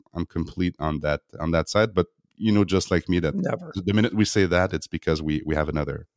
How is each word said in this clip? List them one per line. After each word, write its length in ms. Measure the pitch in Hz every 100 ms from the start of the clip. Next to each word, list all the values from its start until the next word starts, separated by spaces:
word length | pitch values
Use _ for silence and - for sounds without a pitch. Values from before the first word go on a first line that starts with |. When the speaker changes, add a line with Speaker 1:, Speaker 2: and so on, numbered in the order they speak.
| _
Speaker 1:
I'm 120 | - 85
complete 500 | 85 76 - 90 -
on 200 | 78 76
that, 180 | 73 73 _ -
on 140 | 82
that 160 | 82 78
side. 260 | 104 113
But 140 | 92 85 _ _ -
you 140 | 110
know, 120 | 104
just 280 | 92 95 -
like 180 | 87 -
me, 100 | 87
that 160 | 80 98
Speaker 2:
Never. 380 | - - 170 98
Speaker 1:
the 180 | 90
minute 200 | 104 107 104
we 80 | 104
say 200 | 107 92
that, 280 | 87 90
it's 140 | 85 -
because 340 | 80 - 78
we, 220 | 78 76 76
we 80 |
have 140 | 78 76
another, 400 | 76 71 71 -